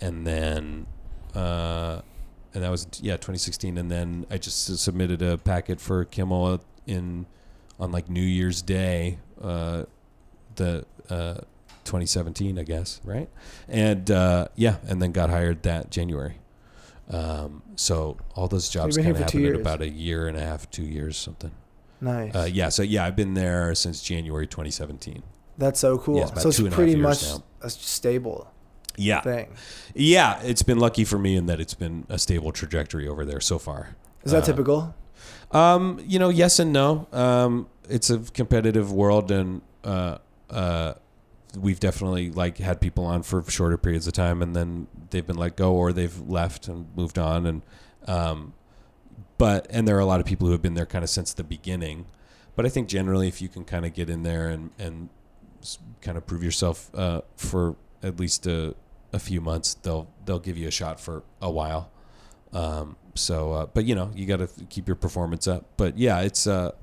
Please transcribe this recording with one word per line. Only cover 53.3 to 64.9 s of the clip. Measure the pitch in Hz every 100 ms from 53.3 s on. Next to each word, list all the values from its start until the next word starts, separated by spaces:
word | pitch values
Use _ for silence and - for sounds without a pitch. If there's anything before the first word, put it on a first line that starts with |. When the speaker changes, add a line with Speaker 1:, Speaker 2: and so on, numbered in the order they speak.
| -
Speaker 1:
you | 92
can | 92
kinda | 87 87 85
get | 80 85
in | 82
there | 85 82 82
and, | 80 80 -
and | 87 82 85 - _ - - -
s-, | - - - 113
kinda | - 82
prove | - 85
yourself, | 85 - 90 82 -
uh, | - 90 85 - -
for | - 92 85 78 - -
at | 98 85
least | 90 - 92
a, | 82 78 - - - -
a | -
few | - 90
months, | 80 82 - -
they'll, | 90 80 82 - 98
they'll | 90
give | 92 82
you | 80
a |
shot | - 82 80
for | - 80 - -
a | 92
while. | 80 78 80 87 - - - - - _
Um, | 90 80 78 76 - -
so, | - - 80 78
uh, | 78 78
but, | - 110
you | 104
know, | 95
you | 101 95
gotta | 95 90
th-, | - 92
keep | -
your | 92